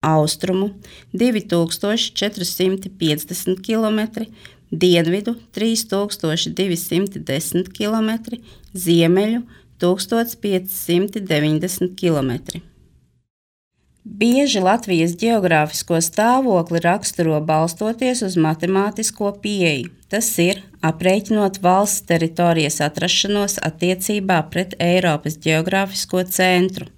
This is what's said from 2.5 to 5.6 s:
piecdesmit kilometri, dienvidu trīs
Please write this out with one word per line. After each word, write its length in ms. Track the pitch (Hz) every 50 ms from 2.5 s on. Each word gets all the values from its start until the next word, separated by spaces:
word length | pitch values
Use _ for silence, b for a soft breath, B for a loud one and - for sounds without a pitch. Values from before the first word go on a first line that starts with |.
| - - 185 185 190 190 190 190
piecdesmit 720 | - - 170 160 151 147 - - 180 180 - - 185 190
kilometri, 680 | 190 - 226 220 226 214 220 214 214 220 - - 226 - B B B B B B B B
dienvidu 640 | - 165 175 180 175 170 165 160 175 202 202 226 233 233 - _
trīs 380 | _ -